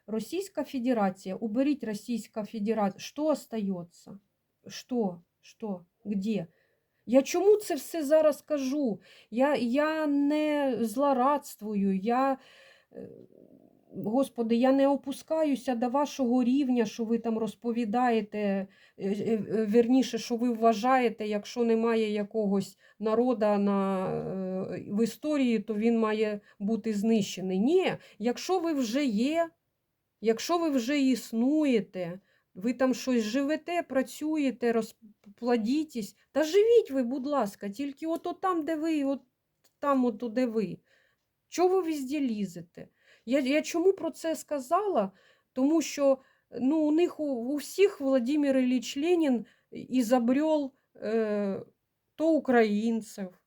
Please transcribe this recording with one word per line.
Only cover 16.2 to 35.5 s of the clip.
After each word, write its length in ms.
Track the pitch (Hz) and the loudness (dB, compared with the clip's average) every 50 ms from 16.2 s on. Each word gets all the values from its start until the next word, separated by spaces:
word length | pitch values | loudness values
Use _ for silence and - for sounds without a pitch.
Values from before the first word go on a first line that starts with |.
| 269 233 247 254 247 | 0 2 2 2 2
рівня, 420 | 233 254 285 294 247 247 240 220 | 2 2 2 2 2 2 2 0
що 180 | 214 - - 233 | 0 -2 -4 -2
ви 140 | 214 233 226 | -2 -2 -2
там 200 | - 233 220 220 | 0 -2 -2 -2
розповідаєте, 1000 | 226 208 - _ - 240 226 240 240 208 202 240 254 247 233 220 208 214 - 208 | -2 -4 -6 _ -6 -4 -2 -2 -2 0 0 0 2 2 2 0 0 -2 -4 -2
е, 300 | 208 202 196 196 190 196 _ _ - _ _ - | -2 0 0 -2 -4 -6 _ _ -20 _ _ -8
е, 140 | - 196 208 202 - 208 226 208 196 - | -4 -4 -4 -2 -2 0 -2 -2 -2 -2
е, 180 | 165 220 220 | -2 -2 0
вірніше, 520 | 202 208 240 233 226 254 269 240 - - 226 | 4 4 4 6 6 4 4 2 2 -2 -6
що 180 | - - 247 | -6 -4 -4
ви 140 | 226 240 247 | -2 0 -2
вважаєте, 760 | 233 214 226 226 233 202 214 254 262 262 247 226 202 - 220 | 0 2 4 4 4 4 2 2 4 4 2 2 0 -4 -6
якщо 380 | 214 208 208 208 - - 247 233 | -4 -4 -6 -6 -6 -4 -2 0
немає 480 | 233 226 226 220 233 226 226 220 214 | 2 2 2 2 2 2 2 0 0
якогось 640 | 208 214 202 202 - 226 214 202 202 196 196 - - _ _ - _ - | -2 -2 -4 -4 -2 -2 0 0 0 0 -2 -4 -8 _ _ -20 _ -6
народа 600 | 208 220 220 226 247 254 247 208 220 214 208 202 | -2 0 2 2 2 2 2 2 2 2 2 2
на, 500 | 202 202 202 196 196 190 190 185 185 160 | 2 2 2 2 0 0 0 -2 -2 -2
е, 760 | 156 156 156 160 185 190 190 185 185 190 190 - - - - - | -4 -4 -4 -6 -6 -6 -6 -6 -6 -6 -6 -6 -8 -10 -8 -4
в 160 | 208 202 226 | 0 0 0
історії, 540 | 220 - - - 302 302 285 269 240 226 220 | 0 -2 -4 -4 -2 0 0 2 2 0 0
то 160 | 208 - 220 | -2 -4 -2
він 240 | 208 220 233 233 226 | 0 2 2 2 2
має 420 | 220 214 214 214 220 214 208 208 - _ _ - | 2 0 0 0 0 -2 -2 -6 -10 _ _ -6
бути 360 | 202 202 226 214 - 226 214 | -4 -2 -2 -2 -2 -2 -2
знищений. 640 | 202 202 226 226 220 196 - - 196 190 190 185 185 | 0 2 2 2 2 2 -2 -6 -6 -4 -2 0 2
Ні, 340 | 208 262 339 381 359 254 165 - - - - - | 2 4 4 4 4 2 -2 -4 -8 -16 -10 -4
якщо 400 | 208 247 240 240 - - 370 381 | -2 -2 -2 -2 -2 -2 -2 0
ви 140 | 330 330 | 0 0
вже 320 | 320 277 254 208 220 277 302 | 0 0 -2 0 0 0 0
є, 460 | 262 208 202 240 277 311 330 339 330 - _ _ _ _ _ _ _ _ _ _ _ _ - | 0 2 2 0 2 2 0 -2 -2 -4 _ _ _ _ _ _ _ _ _ _ _ _ -4
якщо 380 | 208 220 220 226 - - 339 359 | 0 0 0 0 0 -2 0 0
ви 120 | 330 320 | 0 2
вже 300 | 277 262 220 247 294 294 | 0 0 0 0 0 2
існуєте, 1200 | 269 262 254 226 - - - 226 240 262 302 311 302 285 247 214 196 - - 185 180 170 175 190 _ _ _ _ _ _ - | 2 2 2 0 -2 -4 -2 0 2 2 2 2 2 2 2 2 0 -2 -8 -8 -8 -8 -10 -12 _ _ _ _ _ _ -12
ви 180 | 185 185 247 | -6 -4 -4
там 220 | 247 247 262 262 247 | -2 0 0 0 0
щось 280 | - - 262 254 233 | -2 -2 0 0 0
живете, 600 | 214 208 214 277 277 277 311 311 - - 349 349 | 0 0 -2 -2 0 -2 -2 -4 -4 -4 -4 -4
працюєте, 920 | 330 - 254 262 269 - - - 294 311 311 311 285 262 226 - - 233 | -4 -2 -2 -4 -4 -4 -6 -8 -6 -4 -2 -2 -2 -2 -2 -2 -2 0
розплодітесь, 1400 | 226 226 220 220 - _ - 208 _ _ _ 202 - - 233 247 | 0 0 -2 -4 -8 _ -20 -20 _ _ _ -20 -14 -6 -2 0